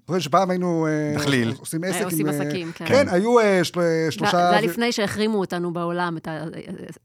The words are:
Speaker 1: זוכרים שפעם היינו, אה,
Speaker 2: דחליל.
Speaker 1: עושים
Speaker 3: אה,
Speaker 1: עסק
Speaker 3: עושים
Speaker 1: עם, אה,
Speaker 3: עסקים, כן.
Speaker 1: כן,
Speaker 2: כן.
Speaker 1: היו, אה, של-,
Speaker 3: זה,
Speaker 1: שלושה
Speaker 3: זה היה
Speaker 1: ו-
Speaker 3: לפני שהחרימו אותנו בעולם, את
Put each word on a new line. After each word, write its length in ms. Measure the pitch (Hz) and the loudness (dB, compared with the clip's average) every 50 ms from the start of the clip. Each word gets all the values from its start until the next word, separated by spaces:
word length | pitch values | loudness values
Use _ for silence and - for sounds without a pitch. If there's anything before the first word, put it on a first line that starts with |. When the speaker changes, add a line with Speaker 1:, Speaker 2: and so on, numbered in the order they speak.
| _ | _
Speaker 1:
זוכרים 140 | - 165 185 | -4 -4 -2
שפעם 300 | 143 147 151 180 190 180 | -2 2 2 2 2 2
היינו, 360 | 180 180 180 180 170 165 160 | 0 0 0 0 0 0 0
אה, 280 | 156 156 151 151 147 147 147 | 0 0 -2 -2 -2 -2 -2
Speaker 2:
דחליל. 360 | 147 147 139 127 117 113 135 - | 0 2 2 2 2 0 -2 -6
Speaker 1:
עושים 260 | 139 - - 160 175 | -8 -8 -8 -6 -4
Speaker 3:
אה, 40 | 185 | -2
Speaker 1:
עסק 140 | - - 208 | -2 -2 -2
Speaker 3:
עושים 220 | 180 170 156 151 151 | -2 -2 -2 -2 -2
Speaker 1:
עם, 60 | 147 | -2
אה, 60 | 143 143 | -2 -2
Speaker 3:
עסקים, 260 | 147 147 185 165 165 170 | -4 -4 -6 -6 -8 -10
כן. 100 | - 165 | -8 -2
Speaker 1:
כן, 180 | 165 - 185 190 | 2 4 4 4
Speaker 2:
כן. 80 | - 185 | 4 2
Speaker 1:
היו, 240 | 175 208 233 247 240 | 2 2 4 4 6
אה, 200 | 220 208 196 185 165 | 6 6 4 4 2
של-, 160 | - - 175 | 0 0 0
Speaker 3:
זה, 260 | 175 170 160 160 160 156 | 0 2 2 2 0 0
Speaker 1:
שלושה 200 | 131 - - 208 185 | -2 0 0 2 2
Speaker 3:
זה 120 | 175 175 180 | 4 4 4
היה 140 | 180 - 220 | 4 4 2
Speaker 1:
ו- 20 | |
Speaker 3:
לפני 280 | 196 170 233 233 240 240 | 0 -2 0 -2 0 0
שהחרימו 460 | 240 208 185 - 202 214 220 220 202 | 0 -2 -2 0 -2 0 0 0 0
אותנו 320 | 185 - 185 175 175 175 165 | -2 -2 -2 -4 -4 -4 -4
בעולם, 440 | 175 170 170 175 175 175 175 170 | -2 -4 -2 -2 -2 -2 -2 -4
את 120 | 160 - 165 160 151 156 165 - - - - 185 - - - 160 - | -6 -8 -8 -8 -8 -8 -10 -10 -12 -12 -12 -12 -12 -12 -14 -16 -14